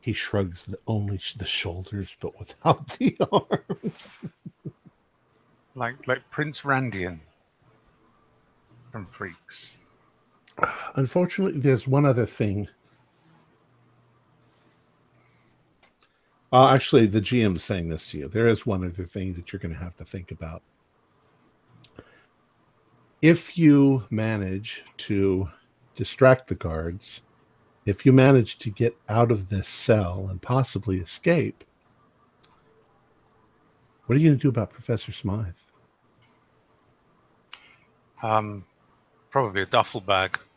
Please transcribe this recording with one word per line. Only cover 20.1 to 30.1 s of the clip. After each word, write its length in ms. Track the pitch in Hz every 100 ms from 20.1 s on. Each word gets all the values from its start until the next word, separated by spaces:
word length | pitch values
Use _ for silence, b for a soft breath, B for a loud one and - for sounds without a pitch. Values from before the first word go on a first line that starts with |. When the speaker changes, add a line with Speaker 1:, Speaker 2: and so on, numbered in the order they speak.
| 98 87
Speaker 1:
about. 320 | - 80 80 _ _ _ _ _ _ _ _ _ _ _ _ - - b b b _ _ _ _ _ _ _ _ _
If 380 | 151 165 - -
you 460 | 160 143 139 135 107
manage 720 | 107 110 110 95 95 110 - - -
to 500 | - 101 98 92 95 b b _ _
distract 540 | - 95 - 131 127 -
the 60 |
guards, 680 | 92 87 80 82 92 - - _ _ _ _ _ _
if 220 | - 98 139
you 60 |
manage 460 | 131 131 135 107 -
to 120 | -
get 260 | 101 117 - -
out 220 | 110 117
of 200 | 110 95
this 180 | 101 -
cell 600 | - - 110 87